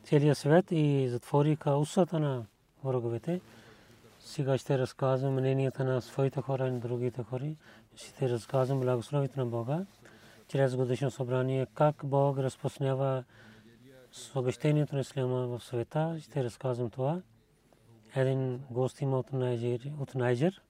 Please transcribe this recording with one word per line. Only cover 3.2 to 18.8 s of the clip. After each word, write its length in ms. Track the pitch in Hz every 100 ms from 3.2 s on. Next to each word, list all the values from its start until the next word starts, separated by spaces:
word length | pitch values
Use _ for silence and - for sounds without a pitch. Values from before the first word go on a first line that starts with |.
| 165 180 - - - - - - - -
Сега 380 | - - 135 131
ще 200 | - 135
разказвам 560 | 127 - 131 131 139
мненията 500 | 135 131 135 131 -
на 160 | 131 127
своите 400 | - - 135 135
хора 280 | 127 131 131
и 20 |
на 100 | 127
другите 420 | 117 120 123 123
хора. 320 | 117 127 143 156 - - - -
Ще 320 | - - 131
разказвам 520 | 120 - 135 131 135
благословието 580 | 127 123 - 147 139 135
на 80 | 123
Бога 400 | 117 117 160 196 - - - - - -
чрез 280 | 139 135 127
годишно 340 | 127 123 139
събрание, 560 | - 123 127 131 131 127
как 220 | - 151 147
Бог 340 | 139 139 139 135
разпространява 840 | 131 - 135 - 135 131 135 131 131 - - - - - 127 131 -
съобщението 840 | - - 135 123 - 151 151 147
на 60 | 139
исляма 460 | 127 139 127 127 123
в 140 | 120
света. 560 | - 120 117 156 160 160
Ще 240 | - 143
разказвам 460 | 120 - 160 123 120
това. 320 | - 131 175 - _ _ _ _ _ _ - -
Един 460 | 139 131 131 131 127 139
гост 300 | 120